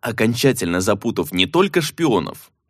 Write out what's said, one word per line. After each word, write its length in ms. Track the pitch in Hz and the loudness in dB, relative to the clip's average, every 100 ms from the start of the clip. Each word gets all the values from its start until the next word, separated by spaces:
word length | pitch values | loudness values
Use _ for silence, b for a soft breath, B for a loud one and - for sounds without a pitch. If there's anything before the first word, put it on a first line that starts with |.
окончательно 800 | - 113 113 117 139 127 87 87 | -6 0 0 2 2 2 0 0
запутав 500 | 95 101 120 98 82 | 0 0 -2 -4 -4
не 140 | 90 92 | 0 2
только 360 | 165 196 180 | 2 2 0
шпионов, 680 | 151 - 160 104 73 - - _ _ | -2 -2 0 0 -2 -12 -20 _ _